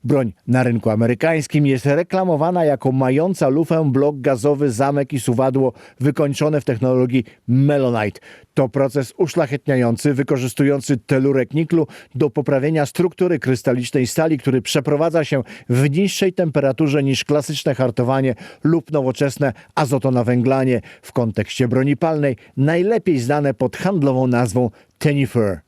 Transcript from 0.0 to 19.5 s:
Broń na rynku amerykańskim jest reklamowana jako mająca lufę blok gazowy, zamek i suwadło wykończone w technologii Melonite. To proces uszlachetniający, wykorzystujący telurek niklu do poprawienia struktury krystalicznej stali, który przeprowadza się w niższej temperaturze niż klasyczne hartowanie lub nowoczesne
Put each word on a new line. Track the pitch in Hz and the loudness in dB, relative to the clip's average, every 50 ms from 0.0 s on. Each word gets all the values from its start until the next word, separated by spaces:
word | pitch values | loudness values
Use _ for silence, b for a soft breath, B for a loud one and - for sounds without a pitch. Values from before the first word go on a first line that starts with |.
| - | 0
Broń | 117 143 139 131 110 - _ _ | 0 0 0 0 -2 -6 _ _
na | - 123 127 | 0 0 2
rynku | 127 127 117 113 - 113 | 2 2 0 0 0 0
amerykańskim | 110 107 117 117 123 - - 160 165 160 143 - - 151 147 | 0 2 2 0 0 0 0 0 0 0 -2 0 0 2 2
jest | 139 135 123 - | 2 2 0 0
reklamowana | 139 143 156 180 _ - 185 185 185 165 143 151 170 180 180 165 | 0 0 0 0 _ -2 -2 0 0 0 0 0 0 0 2 2
jako | 151 143 127 - 135 | 2 0 2 0 0
mająca | 131 131 131 127 131 143 160 190 190 - 160 135 | 0 2 2 2 2 2 0 0 0 0 0 0
lufę | 135 151 170 - 170 160 160 143 | 2 0 0 0 0 0 0 2
blok | 127 135 143 147 151 139 | 2 2 2 2 0 0
gazowy, | 123 147 135 117 104 147 147 139 147 139 | -2 -2 -2 0 0 0 0 2 0 -2
zamek | 113 107 139 139 143 143 143 - | 0 0 0 0 0 -2 -2 -2
i | 151 131 | -4 -4
suwadło | - - 120 113 131 135 127 135 131 127 B B B B B B | -2 -2 0 2 0 0 2 2 0 0 B B B B B B
wykończone | 123 143 143 - 151 143 139 - 156 151 156 147 | -2 -2 0 0 -2 -2 0 -2 -2 0 0 -2
w | - | -2
technologii | - 127 110 131 127 127 127 127 123 123 131 113 B B B _ - | -2 -2 0 0 0 2 2 0 2 0 -2 -2 B B B _ 0
Melonite. | 120 131 139 143 147 143 131 123 120 113 107 104 - - B B B B B B _ | 2 2 4 2 2 2 0 0 0 0 -2 -4 -4 -8 B B B B B B _
To | - 139 123 | -2 -2 0
proces | - 135 135 135 113 143 131 - - | 0 0 0 0 0 -2 -4 -4 -2
uszlachetniający, | - 196 139 - 175 160 117 110 104 _ - 135 127 123 117 117 110 - 147 139 | -4 -4 -2 0 -2 -2 -2 -4 -6 _ 0 0 2 2 0 0 0 0 0 0
wykorzystujący | 123 135 - 156 131 123 127 - - 147 139 143 139 120 - 143 | 0 0 -2 -2 -2 -2 -4 -2 0 0 2 2 -2 0 -2 -2
telurek | 120 - - 147 131 131 139 139 131 123 - 127 | -4 0 -2 0 2 2 2 2 0 0 -2 -2
niklu | 151 165 156 170 165 151 B B B B B _ | -4 -2 0 0 0 0 B B B B B _
do | 127 156 147 | -2 -2 0
poprawienia | - - 135 143 139 135 131 151 160 156 147 | 0 -2 -2 0 0 0 0 0 0 0 -2
struktury | 127 - - 175 180 - - 185 180 175 135 | -2 -2 -2 -2 -2 0 -2 -2 0 0 -2
krystalicznej | - 131 131 117 - 139 123 127 123 120 - 139 127 | 0 -2 -2 0 0 -2 -2 0 -2 -2 -2 -2 -2
stali, | 117 - - 160 165 156 131 | 0 0 -2 0 0 0 -2
który | - 139 127 127 | 0 0 0 0
przeprowadza | - - - 156 127 151 147 143 160 170 156 165 151 | -2 0 -2 -2 0 0 0 0 0 0 0 -2 -2
się | - 156 135 117 B B B B B | 0 -2 -4 -4 B B B B B
w | 123 123 135 139 | 0 2 2 2
niższej | 139 165 202 190 - - 196 185 | 2 0 0 0 0 0 -2 -2
temperaturze | 180 - 180 160 131 151 139 135 131 - 160 147 135 151 | 0 -2 -4 0 0 0 0 0 0 0 0 0 0 0
niż | 139 135 135 123 - | 0 0 -2 -2 0
klasyczne | - 147 151 147 - 156 135 - 156 135 | 0 0 0 0 -4 -8 -4 -2 -4 -2
hartowanie | - 135 123 113 - 127 120 135 135 135 131 117 B B B B B _ | 0 -2 -2 0 -2 0 0 0 0 0 -2 -2 B B B B B _
lub | 147 165 170 - - | 0 0 0 -2 -2
nowoczesne | 151 147 135 127 123 - 143 139 - - 147 131 | -4 -2 -2 -2 -2 -2 -2 -2 -2 -2 -2 -2